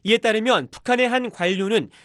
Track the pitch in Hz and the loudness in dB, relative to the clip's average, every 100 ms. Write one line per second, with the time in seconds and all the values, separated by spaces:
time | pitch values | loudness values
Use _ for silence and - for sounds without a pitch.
0 | 190 226 233 220 240 208 123 - - 247 | 0 2 2 0 2 0 -2 -8 -2 0
1 | 247 254 240 - 175 190 196 220 120 - | 0 0 -4 -4 -2 -2 0 -2 -2 -10